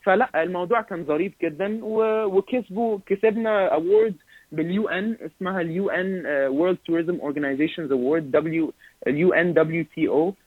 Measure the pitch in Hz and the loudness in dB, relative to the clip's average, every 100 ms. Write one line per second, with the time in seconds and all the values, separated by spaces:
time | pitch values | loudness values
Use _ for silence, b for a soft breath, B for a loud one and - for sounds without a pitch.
0 | - 196 254 156 165 180 175 233 214 175 | 4 4 4 0 -2 -4 0 -2 -2 -8
1 | 151 151 190 - 202 202 208 220 220 220 | -4 -2 -2 -4 -6 -4 -6 -6 -4 -2
2 | 220 220 214 190 202 254 214 185 233 208 | 0 0 0 0 0 -4 -4 -4 -2 -4
3 | - 196 226 220 226 214 185 151 170 208 | -4 0 2 2 0 2 2 0 4 4
4 | 220 180 _ b b 156 165 190 220 175 | 4 0 _ b b -4 -2 0 -2 -2
5 | 214 220 160 _ 180 190 170 165 196 170 | -4 -6 -10 _ -4 -2 -2 -2 -2 0
6 | 185 185 147 143 135 139 175 180 - 165 | -2 -4 -2 0 0 2 2 0 0 -2
7 | 165 175 147 143 143 135 156 - 156 131 | 0 -4 -4 -4 -2 0 -2 -2 -2 0
8 | 123 160 151 156 156 160 156 - b b | 2 0 2 0 0 -2 -2 -6 b b
9 | - 143 180 - 175 160 160 165 160 - | -4 2 4 4 4 4 2 0 -6 -2
10 | 156 135 170 202 | 0 2 0 -2